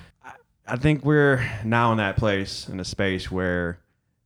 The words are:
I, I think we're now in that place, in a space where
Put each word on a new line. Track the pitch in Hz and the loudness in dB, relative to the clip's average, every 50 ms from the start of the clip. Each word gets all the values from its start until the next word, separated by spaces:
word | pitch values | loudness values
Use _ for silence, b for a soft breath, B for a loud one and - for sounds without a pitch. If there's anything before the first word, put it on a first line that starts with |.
| b b b _ - | b b b _ -20
I, | - - - _ _ _ _ _ | -20 -20 -20 _ _ _ _ _
I | - 123 | -8 -4
think | 123 131 156 151 143 127 | 0 2 2 2 2 2
we're | 143 151 151 143 143 139 127 120 107 113 104 104 | 2 4 6 6 4 4 2 0 -2 -4 -4 -2
now | 110 117 117 120 117 113 | 0 2 2 4 4 2
in | 110 | 2
that | 104 98 98 | 0 0 0
place, | - 117 107 98 98 98 95 - - - - | 0 0 0 0 0 -2 -4 -8 -10 -10 -10
in | 95 92 | -10 -8
a | 90 | -8
space | - - - 101 95 95 92 90 - | -8 -4 -2 -2 -2 -2 -2 -4 -4
where | 95 92 92 90 87 87 87 85 85 - _ _ _ _ _ _ _ _ _ | -4 -2 -2 0 0 0 -2 -4 -6 -8 _ _ _ _ _ _ _ _ _